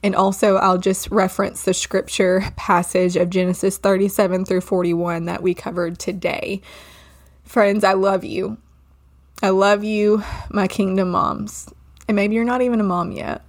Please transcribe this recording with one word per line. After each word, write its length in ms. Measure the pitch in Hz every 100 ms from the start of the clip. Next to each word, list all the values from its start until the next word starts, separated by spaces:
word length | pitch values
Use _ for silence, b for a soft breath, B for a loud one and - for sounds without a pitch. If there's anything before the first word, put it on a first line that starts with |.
And 120 | 202 190
also, 400 | 190 190 214 190
I'll 200 | 190 185
just 320 | 185 190 -
reference 540 | 208 185 - 202 -
the 100 | -
scripture 680 | 185 - 190 - - 185 185 196 -
passage 600 | - 175 175 185 180 180
of 140 | 180
Genesis 480 | 185 180 180 202 190
thirty-seven 680 | 196 190 196 196 196 185 190
through 160 | 185
forty-one 640 | 175 185 175 170 175 170 170
that 160 | 170
we 120 | 185
covered 460 | 175 - 175 170 170
today. 640 | - 185 - - - 196 B B B B B B B B
Friends, 400 | - - 202 208
I 100 | 196
love 300 | 190 190 190
you. 340 | - - 196 220 _ _ _ _ _ _ _ -
I 80 | 196
love 340 | 190 196 208
you, 400 | 208 214 208 214 202 B B
my 180 | 208 190
kingdom 440 | - 196 190 180
moms. 580 | 180 - - 208 - - - - - -
And 80 | 208
maybe 200 | 202 220
you're 80 |
not 180 | 233 247
even 180 | 247 233
a 40 |
mom 280 | 208 175 170
yet. 300 | - - -